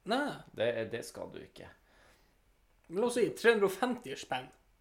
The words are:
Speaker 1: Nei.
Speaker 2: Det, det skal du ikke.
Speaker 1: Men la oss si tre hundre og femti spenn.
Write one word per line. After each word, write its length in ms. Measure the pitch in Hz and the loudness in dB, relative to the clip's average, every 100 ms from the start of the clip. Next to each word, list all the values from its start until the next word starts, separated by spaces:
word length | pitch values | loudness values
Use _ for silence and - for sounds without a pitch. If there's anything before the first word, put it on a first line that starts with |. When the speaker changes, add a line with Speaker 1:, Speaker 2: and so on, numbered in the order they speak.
| 185 | -2
Speaker 1:
Nei. 200 | 247 285 143 - | 0 0 -6 -12
Speaker 2:
Det, 220 | - 113 113 113 | 0 0 0 -4
det 140 | 117 | -6
skal 280 | - - - | -8 -10 -10
du 100 | - | -12
ikke. 280 | - - - - _ _ - _ _ _ _ _ _ _ - | -16 -18 -20 -20 _ _ -20 _ _ _ _ _ _ _ -8
Speaker 1:
Men 120 | 170 | -2
la 60 | 240 | 0
oss 80 | 240 | 2
si 120 | 180 | 2
tre 220 | - 220 | 4 6
hundre 160 | 220 196 | 6 4
og 40 | |
femti 400 | - 254 247 135 139 | 2 -2 -2 -6 -10
spenn. 340 | - 131 135 - _ _ | -6 -6 -6 -20 _ _